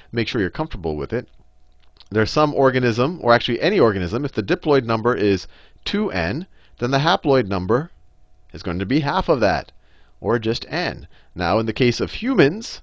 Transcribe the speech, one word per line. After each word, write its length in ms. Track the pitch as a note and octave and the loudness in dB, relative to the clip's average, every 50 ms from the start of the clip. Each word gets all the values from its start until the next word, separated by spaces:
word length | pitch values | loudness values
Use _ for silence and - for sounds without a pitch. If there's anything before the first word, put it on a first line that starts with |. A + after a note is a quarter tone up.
| - - | -18 -10
make 160 | - A#2 A2 - | -6 -6 -4 -2
sure 140 | - A#2 | -2 -2
you're 80 | G2 F2 | -2 -2
comfortable 480 | - - D#3 - - G2 E2 D#2+ D#2 D2 | -4 -6 -8 -8 -8 -8 -6 -6 -6 -6
with 160 | C#2 - G#2+ | -6 -6 -6
it. 160 | B2 A#2+ - - - - _ _ _ - - - - - - - - - - | -6 -6 -8 -14 -20 -20 _ _ _ -20 -20 -20 -20 -20 -20 -20 -20 -6 0
There's 200 | G2+ A2 A2 G#2 | 2 2 2 2
some 220 | - D#3 D3+ D3 - | 2 2 2 2 4
organism, 640 | B2 C3+ C3 B2+ B2+ B2+ A#2+ A2 A#2 B2 D#3 F3+ D#3+ | 4 4 4 4 4 2 2 2 2 0 -2 -2 0
or 100 | - A#2+ | 2 4
actually 300 | A#2 A#2+ - - A#2 - | 4 4 4 0 -2 0
any 180 | A#2+ F3 G#3+ F#3 | 0 0 2 4
organism, 460 | B2+ A2+ G2 F#2+ F2+ E2+ G2 C3 D3 | 4 4 2 0 -2 -4 -4 -4 -4
if 80 | C3+ - | -4 -4
the 100 | - G2+ | -4 -2
diploid 400 | F#2 - - - D#3+ C#3+ C3+ A#2 | -2 -2 -2 0 2 2 2 2
number 320 | A2+ A2+ A2+ A2 A#2+ B2 | 0 -2 0 0 0 0
is 320 | E2 G#2 G2+ G2 F2+ - - - - - - - - - | 2 2 2 2 2 -2 -6 -18 -20 -20 -20 -20 -14 -8
two 260 | - - G3+ G#3+ F#3+ | -4 -2 -2 -2 -2
N, 360 | - F#2 E2 E2+ A2 D#3 F#3 - - - - - - - | -2 -2 -2 -2 -4 -6 -8 -12 -16 -20 -20 -20 -10 -6
then 120 | A#2+ B2 | -4 0
the 80 | C#3 C#3 | 0 0
haploid 480 | D3 E3 F#3 - - D3+ C3+ C3 A2+ F#2 | 2 2 0 0 2 2 2 2 2 0
number 440 | G2 F#2 F#2 F2+ A2 C3 E3 E3+ - - - - _ _ - - - - - - | -2 -4 -2 0 0 0 -2 -4 -12 -20 -20 -20 _ _ -20 -20 -20 -20 -20 -20
is 120 | - D#2+ - | -18 -12 -8
going 160 | F#2 F2 F2+ | -6 -6 -4
to 60 | F#2+ | -2
be 140 | G2 C3 D#3 | -2 0 0
half 260 | C#3 C#3+ D#3+ F#3+ - - | 0 -2 -2 -2 0 0
of 120 | D#3 B2 | 2 2
that, 320 | A2 F#2+ D#2+ C#2 - - - - _ _ - - - - - - | 2 2 2 0 -4 -8 -14 -20 _ _ -20 -20 -20 -20 -16 -8
or 180 | - G2 A#2 A#2+ | -2 -2 -2 0
just 260 | G#2+ A2 A#2 - - - | 0 -2 -4 -4 -6 -8
N. 380 | C#3 E3+ F3 B2 - - - - - - - - - | -8 -6 -6 -6 -8 -10 -12 -18 -20 -20 -20 -14 -8
Now, 260 | - F2+ E2+ F#2+ A2 | -4 0 0 2 2
in 60 | A2+ | 0
the 80 | A2+ G#2+ | 0 0
case 260 | - C3 B2 A#2 - | 0 2 2 2 0
of 120 | G#2 - | -2 -6
humans 720 | - - A3 B3+ C4+ G#3 C#3+ C#3+ F3+ A3 A#3 - - - | -6 -6 -6 0 4 4 4 4 4 -2 -10 -14 -16 -18